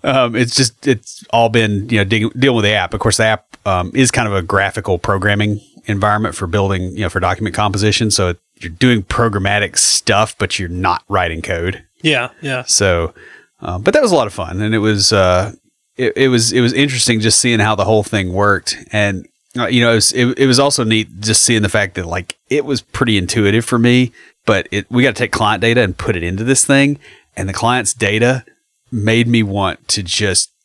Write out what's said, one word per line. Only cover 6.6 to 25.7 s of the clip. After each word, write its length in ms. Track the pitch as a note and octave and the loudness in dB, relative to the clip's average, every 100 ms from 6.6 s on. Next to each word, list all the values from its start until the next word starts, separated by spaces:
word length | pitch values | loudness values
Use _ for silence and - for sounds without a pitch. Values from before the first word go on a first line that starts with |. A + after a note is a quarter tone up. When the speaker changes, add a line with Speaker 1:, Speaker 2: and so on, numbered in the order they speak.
| G2 F#2+ F#2 F#2+ | 0 -2 -4 -4
Speaker 1:
you 60 | |
know, 60 | G2 | -4
for 120 | - | -2
document 340 | F2+ F2+ G#2+ | -2 -2 -4
composition. 560 | - G#2 G2 G#2+ - A2 | -2 -2 0 0 0 0
So 200 | G#2 F#2 | 0 -2
it, 80 | F2 _ _ | -4 _ _
you're 120 | F2 | -16
doing 320 | E2 B2+ A#2+ | 0 2 2
programmatic 760 | F#2 - A#2 G2+ F#2+ G#2 G2+ - | 0 -2 0 0 0 0 -2 -2
stuff, 600 | - - - G2+ G#2+ - | 0 -2 0 0 0 -2
but 200 | G2 - | -6 -4
you're 100 | F2+ | -6
not 360 | F2+ F#2 E2+ _ | -2 -2 -2 _
writing 340 | G2 F2 D#2+ | -2 0 -4
code. 420 | - E2+ F2 F#2+ - _ | -6 -4 -4 -6 -12 _
Speaker 2:
Yeah, 280 | D#3+ C#3 B2 - | -2 -2 -4 -8
yeah. 220 | D3 B2+ | -8 -8
Speaker 1:
So, 500 | B2 - G2 F2 E2 - - - _ _ | -2 2 2 2 -2 -8 -20 -20 _ _
uh, 180 | - F2+ | -10 -2
but 140 | A2+ | 0
that 80 | C#4 | 2
was 100 | B3+ | 4
a 20 | |
lot 120 | E3+ A2 | 2 0
of 60 | |
fun, 300 | - F2+ F#2 | -6 -8 -4
and 120 | G#2+ | -2
it 40 | A2+ | 0
was, 340 | G#2+ G#2 F#2+ | 0 2 2
uh, 400 | G2+ F#2 F2+ G2+ - _ _ _ - | 4 4 2 0 -8 _ _ _ -4
it, 200 | B2 - | -4 2
it 120 | C3 | 2
was, 240 | B2 A2+ | 2 2
it 80 | - | 2
was 120 | A#2+ | 2
interesting 480 | B2+ C#3+ B2+ - A2+ | 2 0 0 0 0
just 180 | A2 - | 2 0
seeing 200 | B2 A#2 | 2 2
how 160 | G#2+ | 2
the 100 | G#2 | 0
whole 180 | F#2+ A2 | 2 2
thing 300 | G2+ G#2+ F#2 | 0 -2 -2
worked. 460 | F2+ G2+ F#2+ - - - | 0 2 0 -2 -10 -6
And, 340 | G#2+ G2+ F#2+ - _ _ A#2+ | -2 -2 -2 -10 _ _ -6
uh, 80 | A2+ | 0
you 160 | B2 | 2
know, 100 | A#2+ | 4
it 40 | A2+ | 2
was, 160 | - | 2
it, 260 | - A#2+ - | 0 0 2
it 80 | C3+ | 2
was 120 | B2 | 4
also 260 | C#3+ C#3 | 2 2
neat 360 | A2 A2 G#2+ F#2+ | 0 0 -2 -8
just 220 | G#2+ A2 | -2 0
seeing 200 | - A2+ | 2 2
the 60 | G#2 | 2
fact 260 | G#2+ G2 - | 0 -2 -6
that, 100 | E2+ | -6
like, 320 | F2 F2+ - _ | -8 -8 -18 _
it 160 | C#3 | -4
was 160 | C#3 C3+ | -2 -6
pretty 380 | - - B2 G#2 | -6 -4 0 0
intuitive 460 | F2 A#2 G2+ G#2+ | 0 0 2 0
for 140 | A2+ B2 | 0 0
me, 340 | A#2+ B2 B2 - - _ - | 4 2 0 -4 -20 _ -2
but 220 | G2 - | -2 -2
it, 200 | G2+ - | -8 -2
we 120 | B2 | 0
gotta 120 | C3 | 0
take 180 | A2 B2 | 0 -4
client 280 | - G#2+ G#2+ | 0 0 0
data 220 | A2+ | 2